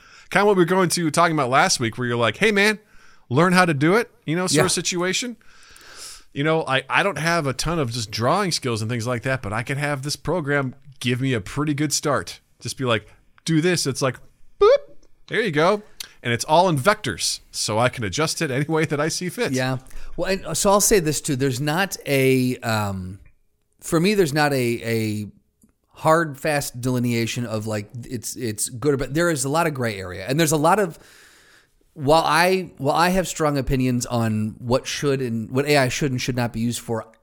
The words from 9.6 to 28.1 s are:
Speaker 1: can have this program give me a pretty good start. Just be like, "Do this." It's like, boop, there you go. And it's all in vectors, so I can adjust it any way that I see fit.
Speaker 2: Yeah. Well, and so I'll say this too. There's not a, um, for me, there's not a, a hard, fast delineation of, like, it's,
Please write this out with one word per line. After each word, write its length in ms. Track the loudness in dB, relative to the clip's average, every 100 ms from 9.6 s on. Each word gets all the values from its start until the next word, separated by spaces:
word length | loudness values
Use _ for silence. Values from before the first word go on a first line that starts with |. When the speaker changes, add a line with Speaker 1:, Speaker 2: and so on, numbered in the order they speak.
Speaker 1:
can 140 | -4 -4
have 240 | -2 -4
this 100 | -6
program 600 | -6 -4 -4 0 -2 -2 -6 -16 -6
give 200 | -2 0
me 140 | 0
a 60 | -2
pretty 340 | -4 -4 -2
good 180 | -2 -2
start. 460 | -2 0 -2 -4 -14 _ _
Just 180 | -12 -4
be 60 |
like, 240 | 0 0 -2 -20 _ _
"Do 160 | -2 2
this." 240 | 2 2
It's 160 | -2 -2
like, 160 | -2 -4 -12 -20 -10 4
boop, 160 | 6 6 2 -20 -20 -20 -6
there 140 | -2
you 80 | 0
go. 320 | 2 2 2 -4 -18 -18 -8
And 100 | -4
it's 120 | -2
all 240 | 2 4 6
in 100 | 4
vectors, 600 | 2 2 0 -4 -4 -6 -8
so 300 | -6 -2 2
I 80 | 2
can 160 | 0
adjust 360 | -4 -2 -2 -2
it 80 | -2
any 140 | -2 0
way 180 | 0
that 160 | 0 0
I 80 | -2
see 200 | -4 -6
fit. 220 | -4 -2
Speaker 2:
Yeah. 260 | -2 -2 -4 -8 -10 -8 -4
Well, 140 | -2
and 260 | -4 -4 -2
so 140 | 4
I'll 100 | 4
say 200 | 4 4
this 200 | 2 -2
too. 140 | -2
There's 260 | -2 -2 -2
not 340 | -2 -2 -2 -6 -2
a, 520 | 2 4 4 2 -2
um, 600 | -2 -2 -2 -6 -10 -14 -20 _ _ _ _ _
for 180 | -2 0
me, 160 | 2
there's 200 | 2 2
not 180 | 2 2
a, 40 | 2 0 -2
a 420 | -2 -2 -2 -4 -8 -14 _ _ _ _ _
hard, 440 | -4 2 2 2 -4
fast 420 | -4 -2 -4 -4
delineation 640 | -2 0 0 0 -2 -4 -4
of, 200 | -6 -4
like, 240 | -6 -8 -12
it's, 320 | -10